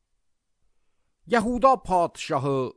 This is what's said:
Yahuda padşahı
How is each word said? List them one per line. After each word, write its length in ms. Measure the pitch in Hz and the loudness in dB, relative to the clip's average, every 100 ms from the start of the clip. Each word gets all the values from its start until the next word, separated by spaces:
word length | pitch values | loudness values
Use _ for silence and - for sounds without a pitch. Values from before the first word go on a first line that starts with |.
| _ _ _ _ _ _ _ _ _ _ _ _ 156 | _ _ _ _ _ _ _ _ _ _ _ _ -4
Yahuda 560 | 233 214 247 262 262 | -2 0 2 4 2
padşahı 880 | - 185 170 - - 147 135 135 127 | 0 0 0 -4 -6 -4 -2 -2 -4